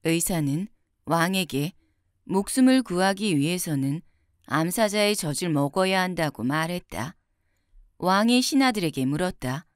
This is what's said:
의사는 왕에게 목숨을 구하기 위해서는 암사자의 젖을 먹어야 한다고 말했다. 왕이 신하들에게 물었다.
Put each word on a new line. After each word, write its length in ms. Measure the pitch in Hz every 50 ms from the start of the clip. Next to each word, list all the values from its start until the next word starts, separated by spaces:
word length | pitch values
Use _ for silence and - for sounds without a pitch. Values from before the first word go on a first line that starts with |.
| _
의사는 640 | 160 165 170 - - 190 165 151 139 139 160 196 - _ _ _ _ _ _ _
왕에게 680 | - 156 165 165 180 190 190 185 147 127 135 143 170 - _ _ _ _ _ _ _ _ _ _
목숨을 600 | - - 190 202 - - 262 254 262 262 262 240
구하기 540 | - 175 180 185 190 196 190 208 214 156
위해서는 640 | 143 139 156 180 180 - 175 151 139 135 139 143 165 - _ _ _ _ _ _ _ _
암사자의 680 | - - 151 160 - - - 220 208 196 214 208 208 208
젖을 340 | - - 151 143 - 185 175
먹어야 520 | 156 143 143 143 - 190 185 190 190 190
한다고 420 | 185 185 180 160 165 147 - - 107
말했다. 720 | 127 143 156 160 165 175 180 - _ - 82 107 160 185 _ _ _ _ _ _ _ _ _ _ _ _ - - _ _
왕이 440 | _ - 180 190 196 214 233 247 247
신하들에게 640 | 254 - - 269 269 254 226 214 180 156 143 139 131
물었다. 600 | 131 143 156 185 180 185 _ - 127 127 151 - _ _